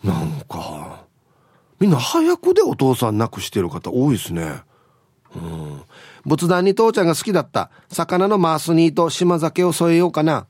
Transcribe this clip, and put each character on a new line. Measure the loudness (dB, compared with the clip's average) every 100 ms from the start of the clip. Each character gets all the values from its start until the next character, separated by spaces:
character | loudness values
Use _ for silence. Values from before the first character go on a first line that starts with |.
な | -2
ん | -4 -4 -8 -12
か、 | -12 -12 -14 -16 -18 -20 _ _ _ _ _ _ _
み | 2
ん |
な | 2
早 | 2 0 2 2
く | 2
で | 2
お | 2 2
父 | 0 2
さ | 0
ん | 0
亡 | -2
く | -4
し | -6
て | -4
る | -4
方 | -4 -6
多 | 0 0
い | 0
で |
す | -4
ね。 | -6 -6 -8 -16 _ _ _ _ _ _ -14
う |
ん。 | -12 -12 -12 -14 -18 -20 -20 -16 -4
仏 | -2 2
壇 | 2
に | 2 2
父 | 2
ち | 2
ゃ |
ん | 0
が | 0
好 |
き | 0
だ | -2
っ | -2
た | -4 -6 -12 _
魚 | -6 -2 0 2
の | 2
マ | 2 0
ス | 0
煮 | 2 4
と | 2 0
島 | 2 0 2
酒 | -2 0
を | 0
添 | 2 2 2
え |
よ | 2
う |
か | 0
な。 | 0 0 -4